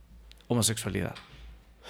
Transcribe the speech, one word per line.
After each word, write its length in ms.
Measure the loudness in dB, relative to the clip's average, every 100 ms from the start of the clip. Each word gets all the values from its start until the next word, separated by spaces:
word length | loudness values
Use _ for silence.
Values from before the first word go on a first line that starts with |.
| -20 -20 -20 -12 0
homosexualidad? 680 | 4 4 2 0 0 -2 -4 -14 -18 -18 -18 -20 -18 -14